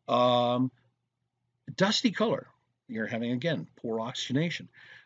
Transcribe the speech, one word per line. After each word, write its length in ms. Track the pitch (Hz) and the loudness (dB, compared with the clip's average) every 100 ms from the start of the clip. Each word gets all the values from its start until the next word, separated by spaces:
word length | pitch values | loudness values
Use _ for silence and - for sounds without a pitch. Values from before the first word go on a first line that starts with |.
| - | -2
um, 640 | 123 123 123 120 123 127 _ _ _ _ _ _ _ _ _ - | 2 4 4 4 2 0 _ _ _ _ _ _ _ _ _ -12
dusty 380 | - 190 214 233 | 0 2 2 0
color. 360 | - 220 147 - _ _ _ - | 2 0 0 -4 _ _ _ -12
You're 200 | 110 107 | -6 -4
having, 240 | 117 120 | -4 -2
again, 360 | 123 165 147 165 - | -2 0 -2 -6 -10
poor 220 | 117 113 | -6 -4
oxygenation. 680 | 113 - - 131 170 - - - - - | -4 -6 -2 0 0 -4 -12 -20 -20 -20